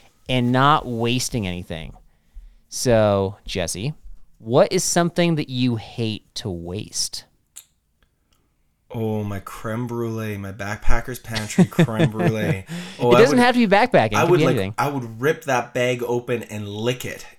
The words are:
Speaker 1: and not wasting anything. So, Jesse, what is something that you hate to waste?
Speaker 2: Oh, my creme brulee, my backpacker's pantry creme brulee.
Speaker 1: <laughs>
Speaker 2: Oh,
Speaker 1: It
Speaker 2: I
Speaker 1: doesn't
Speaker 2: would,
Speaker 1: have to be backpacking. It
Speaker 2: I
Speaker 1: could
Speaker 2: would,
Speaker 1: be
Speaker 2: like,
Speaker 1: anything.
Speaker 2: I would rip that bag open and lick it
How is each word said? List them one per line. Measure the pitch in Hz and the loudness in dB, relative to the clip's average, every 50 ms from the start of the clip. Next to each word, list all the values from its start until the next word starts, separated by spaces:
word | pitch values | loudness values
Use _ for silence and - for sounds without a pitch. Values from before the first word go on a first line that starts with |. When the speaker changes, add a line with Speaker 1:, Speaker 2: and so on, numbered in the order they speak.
| _ _ _ _ _ - | _ _ _ _ _ -4
Speaker 1:
and | 127 127 120 120 | -2 0 0 2
not | 127 127 135 143 151 110 - | 2 4 4 4 4 4 2
wasting | 123 120 113 117 117 123 123 - - - 120 101 | -2 -4 -2 -2 -2 -2 -2 -2 -4 -4 -4 -4
anything. | 92 87 90 87 - 85 80 78 60 - - _ _ _ _ _ _ - - - - - _ _ _ | -4 -6 -6 -8 -10 -10 -10 -10 -12 -14 -18 _ _ _ _ _ _ -20 -20 -20 -20 -20 _ _ _
So, | - - - 131 117 110 107 104 101 98 98 95 98 - _ | -10 -4 0 2 4 4 4 4 4 2 0 -2 -4 -8 _
Jesse, | - - 98 87 80 - 87 104 143 156 - - - - - - - - _ | -8 -6 -4 -4 -4 -6 -6 -6 -8 -8 -10 -14 -18 -18 -18 -18 -20 -20 _
what | 110 113 120 147 196 - - | -6 0 2 4 4 4 2
is | 185 - | 0 -2
something | - - 180 170 170 - - 175 170 165 | 0 0 0 0 0 0 0 0 0 0
that | 147 151 - | -2 -4 -4
you | 131 123 127 127 117 | -2 0 0 0 0
hate | 107 - - - - 117 110 107 - - _ - | -2 -6 -8 -8 -6 -4 -4 -4 -6 -10 _ -14
to | - - 107 | -10 -8 -8
waste? | 92 85 85 87 90 107 - - - - - - - - - _ _ _ _ _ _ - - _ _ _ _ _ _ _ _ _ _ _ _ _ _ _ _ _ _ _ _ _ _ _ _ - | -8 -8 -8 -10 -10 -10 -10 -8 -6 -6 -6 -6 -8 -10 -16 _ _ _ _ _ _ -20 -20 _ _ _ _ _ _ _ _ _ _ _ _ _ _ _ _ _ _ _ _ _ _ _ _ -14
Speaker 2:
Oh, | - 117 110 110 107 107 104 | -8 -6 -4 -4 -4 -4 -4
my | 101 98 98 | -6 -6 -8
creme | - - - - - 113 110 117 123 | -10 -12 -14 -12 -10 -8 -6 -6 -6
brulee, | 117 120 120 117 113 113 110 110 107 104 98 | -6 -6 -6 -4 -4 -6 -6 -6 -6 -8 -8
my | 98 98 | -8 -10
backpacker's | 95 110 98 101 107 104 - - 120 117 117 - 123 - | -10 -10 -8 -8 -6 2 6 8 8 8 6 0 -10 -12
pantry | - - 113 110 107 104 - - 185 | -10 -8 -8 -6 -6 -2 2 2 2
creme | - - - 165 123 110 110 - 113 | 4 4 2 2 2 2 2 0 0
brulee. | 107 110 - - 110 107 - 160 156 95 - - | 0 0 0 0 0 0 0 -2 -2 -2 -4 -8
Speaker 1:
<laughs> | - - - - - - | -12 -12 -12 -12 -6 -2
Speaker 2:
Oh, | - 120 120 | 2 4 6
Speaker 1:
It | |
Speaker 2:
I | 123 | 8
Speaker 1:
doesn't | - - - | 8 6 6
Speaker 2:
would, | 247 240 | 4 4
Speaker 1:
have | 247 247 | 4 4
to | 247 233 190 | 4 4 4
be | 190 | 4
backpacking. | 202 226 - - 156 113 107 104 | 4 4 4 4 4 4 4 2
It | |
Speaker 2:
I | 101 156 | 2 4
Speaker 1:
could | 170 | 4
Speaker 2:
would, | 180 165 | 4 4
Speaker 1:
be | 156 | 4
Speaker 2:
like, | - - | 4 2
Speaker 1:
anything. | 123 - 98 104 - | 2 0 -2 -2 -2
Speaker 2:
I | 123 147 | -2 -2
would | 143 135 120 113 113 113 | -2 -4 -6 -8 -8 -2
rip | 123 151 160 160 - | 0 0 0 0 -2
that | 143 131 120 120 - - | -2 0 0 -2 -2 -2
bag | 127 123 123 127 120 120 | -2 0 0 0 -2 -2
open | 113 123 120 120 - 123 113 107 | -2 -2 -2 -2 -2 -4 -4 -4
and | - 107 104 107 | -6 -10 -10 -8
lick | 101 101 107 113 120 131 131 - | -8 -6 -4 -2 -2 -2 -4 -6
it | 95 - - - - - | -10 -10 -12 -14 -16 -18